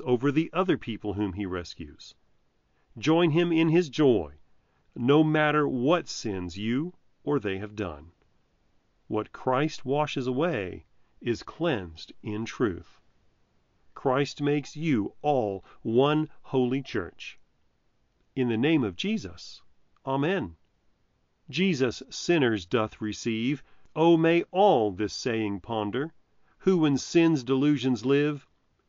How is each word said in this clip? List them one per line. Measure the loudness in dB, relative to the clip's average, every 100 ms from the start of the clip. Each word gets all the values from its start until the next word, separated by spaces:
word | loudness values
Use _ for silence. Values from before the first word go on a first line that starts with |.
| 0
over | 0 2
the | 0 -2
other | -2 0 -2
people | -4 -8 -6
whom | -4 -4
he | -4 -6
rescues. | -6 -10 -14 -16 -16 -20 _ _ _ _ _ _ _ _ -4
Join | 2 4 4
him | 2 2
in | 2 4
his | 2 2
joy, | 2 4 4 0 -12 _ _ _ _ _ -2
no | 4 6
matter | 6 4 2 2 0
what | 0 2 0 -2
sins | -8 -6 -4 -6 -6
you | -2 -2 -4 -10 _ _
or | -2 -2
they | -2 -6
have | -8 -6
done. | -6 -8 -16 _ _ _ _ _ _ _ _ _ _
What | -4 -4
Christ | -4 0 0 0 -4
washes | -2 -2 -2 -2 -2
away | 0 0 -2 -6 -10 -18 _ _ _
is | -4 -4
cleansed | -6 -4 -2 -2 -6 -14 -20 -12
in | -8 -6 -6
truth. | -2 -2 -2 -12 _ _ _ _ _ _ _ _ _ _ -4
Christ | 0 0 -2 -2
makes | -2 -2 -4 -6
you | 0 0 -2 -4
all | 0 0 0 -4 -10 -12
one | 0 2 4 2 -2 -10
holy | -4 0 0 -2
church. | -4 -6 -6 -12 -18 -18 _ _ _ _ _ _ _ _ _ -2
In | 0
the | 2
name | 2 2
of | 0 -2
Jesus, | -6 -4 -8 -14 -18 -20 -20 _ _ _ -6
amen. | -2 0 -2 -4 -12 _ _ _ _ _ _ _ _ -8
Jesus | 0 0 2 0 -2 -12
sinners | -8 0 2 4 0 0
doth | 0 0 -4
receive. | -8 -6 -4 -2 -2 -4 -8 -20 -12 2
Oh, | 6 6
may | 6 2 0
all | 2 4 4 2
this | -2 -4
saying | -4 -2 -2 -2 -4
ponder, | -4 -4 -2 -4 -6 -10 _ _ _ _
who | 2 4 4
in | 2
sin's | 2 4 4 2
delusions | 2 2 2 2 0 0 2
live, | 2 2 -4 -14 _ _ _